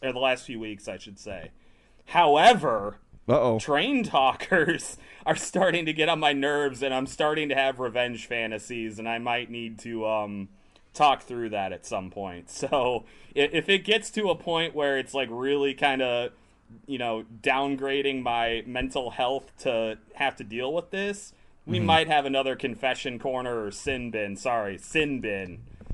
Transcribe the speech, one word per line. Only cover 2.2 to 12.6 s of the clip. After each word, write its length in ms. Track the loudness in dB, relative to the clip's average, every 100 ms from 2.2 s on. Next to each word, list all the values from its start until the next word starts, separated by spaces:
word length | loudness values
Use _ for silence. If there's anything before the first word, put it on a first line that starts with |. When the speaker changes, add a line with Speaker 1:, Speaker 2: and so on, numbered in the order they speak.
| 6 8 8 8 2 -2 -2 -8 _ -8 2
Speaker 2:
Uh-oh. 300 | 4 4 0
Speaker 1:
train 460 | 2 2 2 0
talkers 920 | 2 4 4 2 2 2 4 0 -6 -16 -20
<laughs> 160 | -6 -2
are 100 | -2
starting 500 | -2 2 2 2 0
to 60 |
get 160 | 2 2
on 120 | 4
my 120 | 4
nerves, 500 | 4 2 2 0 0
and 100 | 0
I'm 140 | 0 -2
starting 420 | 0 0 2 0
to 60 |
have 260 | 2 2 0
revenge 460 | -2 0 -2 -4 -6
fantasies, 720 | -4 -2 -6 -8 -8 -8 -6
and 100 | -6
I 100 | -4
might 320 | -2 -2 -4
need 280 | -10 -12 -12
to, 260 | -10 -4 -2
um, 420 | 0 -2 -6 -10 -16 _ _ _
talk 280 | 4 4 4
through 260 | -2 -8 -4
that 220 | -2 -4
at 140 | -6 -6
some 240 | -6 -6
point. 380 | -8 -8 -10 -14
<laughs> 0 |
So 540 | -8